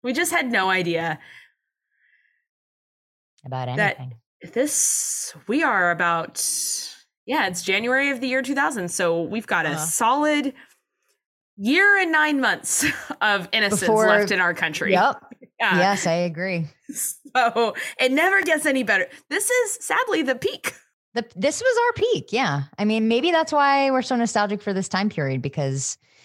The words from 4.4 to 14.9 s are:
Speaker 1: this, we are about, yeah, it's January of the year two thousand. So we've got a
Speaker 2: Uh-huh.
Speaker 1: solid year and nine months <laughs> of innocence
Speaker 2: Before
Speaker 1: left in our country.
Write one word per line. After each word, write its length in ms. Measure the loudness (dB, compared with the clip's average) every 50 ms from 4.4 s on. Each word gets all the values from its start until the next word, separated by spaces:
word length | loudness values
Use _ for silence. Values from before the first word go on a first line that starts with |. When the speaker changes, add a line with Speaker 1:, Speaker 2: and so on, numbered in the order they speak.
| -16 -8
Speaker 1:
this, 840 | -4 -2 -2 0 0 0 0 0 0 -2 -4 -4 -6 -6 -8 -10 -12 -12 -6
we 160 | -2 0 0
are 280 | 2 2 2 2 2 2
about, 540 | 2 2 2 0 0 0 -4 -6 -6 -6 -4 -4 -4 -4 -4 -6 -6 -8 -10 -12 -16 -20 _ _ _ _ -8
yeah, 200 | -4 -2 0 0
it's 160 | -2 -4 -4
January 480 | -2 -2 -2 0 0 0 0 2 2 0
of 100 | -2 -2
the 80 | -2 -2
year 140 | -2 -2
two 120 | -2 -2 -2
thousand. 360 | 0 0 -2 -2 -4 -6 -6
So 320 | -2 0 0 2 2 0
we've 240 | -2 -4 -6 -6 -4
got 200 | -2 -2 0 0
a 40 | 0
Speaker 2:
Uh-huh. 80 | -2 -4
Speaker 1:
solid 760 | -4 -4 -2 0 2 2 2 2 2 2 2 0 0 -2 -6 -10 -20 _ _ _ _ _ _ _ _ _ _ _ _ _ _ _ _ _ _
year 400 | -4 0 2 4 4 6 6 6 4
and 140 | 2 2
nine 280 | 2 2 2 2 2 2
months 440 | 2 0 0 -2 -2 -4 -2 0 0 -2 -2 -4 -8
<laughs> 160 | -10 -6 0
of 280 | 0 2 2 0 -2 -2
innocence 280 | -2 0 0 2 0 0
Speaker 2:
Before 240 | 2 4 4 4 6 6
Speaker 1:
left 220 | 6 4 4 2
in 100 | 2 2
our 140 | 2 0 0
country. 380 | 0 -2 -2 -2 -2 0 2